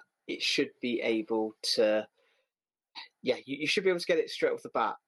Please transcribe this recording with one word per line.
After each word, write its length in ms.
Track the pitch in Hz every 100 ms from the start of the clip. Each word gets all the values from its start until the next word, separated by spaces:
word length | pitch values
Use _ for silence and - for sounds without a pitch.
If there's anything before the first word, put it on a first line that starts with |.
| - _ -
it 120 | -
should 300 | - - 135 -
be 200 | 123 113
able 560 | 117 113 107 113 110 - - -
to. 320 | 110 107 107 _ _ _ _ _ _ _ _ - - _
Yeah, 140 | 127 120 -
you, 120 | 139
you 80 | 151
should 160 | -
be 60 | 190
able 100 | 175
to 60 | -
get 120 | 165
it 120 | 151
straight 240 | - 147
off 100 | 117
the 60 | 123
bat. 260 | 131 107 -